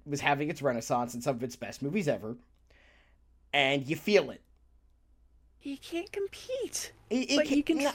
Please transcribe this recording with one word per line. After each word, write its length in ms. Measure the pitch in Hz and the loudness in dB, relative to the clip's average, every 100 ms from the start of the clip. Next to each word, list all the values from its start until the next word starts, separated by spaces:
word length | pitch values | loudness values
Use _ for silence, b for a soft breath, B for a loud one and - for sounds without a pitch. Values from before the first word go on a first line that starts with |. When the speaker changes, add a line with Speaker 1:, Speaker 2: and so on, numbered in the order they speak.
| - | -6
Speaker 1:
was 140 | 143 | -2
having 280 | 151 139 151 | 2 2 0
its 140 | 143 | -2
renaissance 520 | 139 120 - 127 120 | 0 0 0 -2 -2
and 100 | 123 | -4
some 100 | 131 | -4
of 80 | 123 | -2
its 140 | 127 - | -4 -8
best 260 | 101 - | -12 -6
movies 240 | 139 190 156 | -4 -2 0
ever. 300 | 110 107 123 - _ _ b b b b b _ _ _ | -2 -2 -10 -14 _ _ b b b b b _ _ _
And 320 | 143 135 143 131 | 2 4 2 0
you 80 | 151 | -4
feel 340 | - 202 139 | 4 4 4
it. 120 | - _ _ _ _ _ _ _ _ _ _ _ _ | -4 _ _ _ _ _ _ _ _ _ _ _ _
Speaker 2:
He 200 | 285 277 | -10 -10
can't 340 | - 330 392 | -6 -8 -6
compete, 800 | - 392 - - 523 427 - - - - | -6 -6 -6 -8 -6 -4 -4 -8 -12 -4
Speaker 1:
He, 160 | 240 | -2
he 120 | 262 285 | 2 4
Speaker 2:
but 80 | 302 | 4
he 160 | 285 | 4
Speaker 1:
can't, 40 | 285 | 4
Speaker 2:
can 120 | 320 | 2
Speaker 1:
no, 140 | 285 | 2